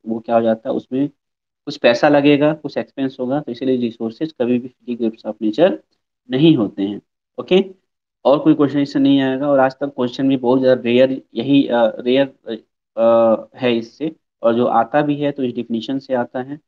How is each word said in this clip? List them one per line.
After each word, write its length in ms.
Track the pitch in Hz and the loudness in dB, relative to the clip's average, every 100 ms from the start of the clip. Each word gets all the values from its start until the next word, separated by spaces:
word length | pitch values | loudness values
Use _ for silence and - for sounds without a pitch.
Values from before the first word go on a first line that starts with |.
| - | -8
वो 120 | 113 | -8
क्या 160 | - 117 | 0 0
हो 60 | |
जाता 260 | 113 110 - | 2 -2 -4
है, 60 | 127 | -8
उसमें 320 | - 127 143 _ _ _ _ _ - | -6 -4 -4 _ _ _ _ _ -14
कुछ 100 | - | 0
पैसा 300 | - - 151 | 0 2 4
लगेगा, 440 | 147 143 143 151 | 4 4 4 2
कुछ 220 | 156 143 123 | 0 -8 -8
expense 380 | 110 - 135 131 | -10 -6 -8 -6
होगा, 200 | 127 143 | -4 -4
तो 120 | 143 | -6
इसीलिए 240 | 120 131 127 | -6 -2 -2
resources 560 | 120 110 113 113 156 _ | -2 -6 -8 -6 -10 _
कभी 180 | 120 123 | -2 -2
भी 100 | 127 | -4
free 320 | _ - 117 | _ -12 -4
gifts 260 | 113 110 110 | -4 -6 -12
of 160 | - | -6
nature 300 | 107 107 180 - _ _ _ _ _ | -4 0 0 0 _ _ _ _ _
नहीं 260 | 135 160 135 | 2 4 4
होते 260 | 101 - | 0 -4
हैं। 180 | 98 98 _ _ _ - | -6 -6 _ _ _ -16
ओके, 260 | 120 185 196 - _ _ _ _ | 0 0 0 -10 _ _ _ _
और 140 | 120 147 | 0 2
कोई 160 | 156 | 2
question 260 | 151 143 143 | 2 0 0
इससे 180 | 139 143 | -2 0
नहीं 220 | 139 139 | 2 2
आएगा, 280 | 135 131 147 | 0 -2 0
और 100 | 139 | 2
आज 160 | 131 - | 2 -2
तक 140 | 139 - | -10 -4
question 320 | 123 123 135 | -6 -2 -2
भी 80 | 135 | 0
बहुत 240 | 123 131 | 2 2
ज़्यादा 200 | 127 127 | 2 2
rare, 380 | 117 123 131 131 _ | 2 2 2 0 _
यही, 320 | 110 135 139 117 | -8 2 2 2
अ, 160 | 120 110 - | 2 0 0
rare, 320 | 123 135 135 _ - 113 _ _ _ 110 | -2 0 0 _ -14 -14 _ _ _ 0
अ, 40 | |
अ, 480 | 117 117 113 110 - - | 2 4 4 2 -4 -4
है 200 | 127 117 | -2 -2
इससे, 360 | 113 _ 156 - _ _ | -4 _ -10 -10 _ _
और 120 | 117 | 0
जो 120 | 117 120 | 2 0
आता 360 | 117 117 147 | 0 0 -2
भी 140 | 147 143 | -2 -2
है 160 | 143 | -4
तो 100 | 143 | -4
इस 120 | 127 | -6
definition 440 | 117 117 113 113 135 | -6 -6 -6 -4 -8
से 160 | - | -4
आता 280 | 127 120 131 | -4 -4 -8
है। 160 | 131 147 | -10 -14